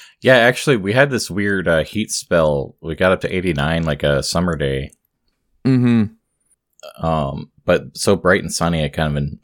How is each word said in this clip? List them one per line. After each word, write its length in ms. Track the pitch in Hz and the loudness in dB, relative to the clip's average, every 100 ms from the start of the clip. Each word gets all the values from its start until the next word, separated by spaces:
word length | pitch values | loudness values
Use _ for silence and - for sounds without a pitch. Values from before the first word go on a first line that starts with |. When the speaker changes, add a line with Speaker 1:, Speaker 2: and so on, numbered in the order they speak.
| - _ | -20 _
Speaker 1:
Yeah, 140 | 127 127 | 4 6
actually, 400 | 117 123 - 123 | 6 2 0 0
we 160 | 95 | 2
had 160 | 120 143 | 2 2
this 200 | 123 - | 0 -4
weird, 380 | 87 101 98 87 | -2 -2 0 2
uh, 160 | 82 | 0
heat 260 | 73 - 110 | 0 -4 -6
spell. 640 | - - 85 78 71 67 - | -6 0 2 2 0 -4 -10
We 160 | 80 78 | -8 0
got 160 | 92 | 0
up 80 | 92 | 2
to 120 | - | -2
eighty-nine, 520 | 92 90 73 73 82 | -4 -2 -2 0 0
like, 180 | 80 73 | -2 -2
a 200 | 73 71 | 0 0
summer 340 | - 85 90 78 | -2 -2 -2 -2
day. 360 | 71 67 67 _ _ _ _ _ _ _ | -2 -4 -8 _ _ _ _ _ _ _
Speaker 2:
Mm-hmm. 1400 | 127 127 123 117 107 - _ _ _ _ _ _ - - 82 | 0 2 2 2 0 -6 _ _ _ _ _ _ -20 -8 -4
Speaker 1:
Um, 440 | 80 69 71 - _ - | -2 -2 -6 -12 _ -2
but 280 | 87 67 - | -2 -2 -6
so 200 | - 95 | 0 2
bright 240 | 90 95 | 2 2
and 100 | 85 | 0
sunny, 300 | - 85 82 | -4 -2 -2
I 60 | 73 | -2
kind 220 | - 78 | -2 -4
of 60 | 73 | -2
en-, 160 | 71 - | -4 -4